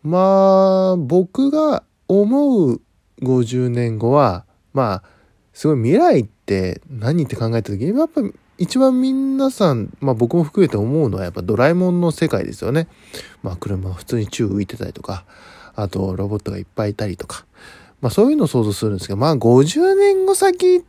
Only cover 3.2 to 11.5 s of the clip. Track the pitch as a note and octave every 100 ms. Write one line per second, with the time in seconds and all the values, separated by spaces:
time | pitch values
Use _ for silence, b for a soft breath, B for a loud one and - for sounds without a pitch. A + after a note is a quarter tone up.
3.2 | C3 B2+ A#2 B2 B2 A#2+ A#2+ A2 A#2 C#3+
4.2 | B2 F2 _ _ _ C3+ A#2+ F#2 b b
5.2 | b b b - D3 C#3+ A2+ G3+ F4 F#3
6.2 | G#2 _ - G2 F#2 - - B2+ A2+ E3+
7.2 | C#3 - A2+ A#2 G#2 G2+ C#3 B3 D#4+ -
8.2 | G3+ - _ - F3+ C4 C4 B3+ C4 C4
9.2 | C4+ C4+ C4+ - F#3 A#2+ G2+ - C#3 A2+
10.2 | A#2+ E3+ D3 - E3+ G#2 A2 D#3 C3+ F#2+
11.2 | F2+ - F2+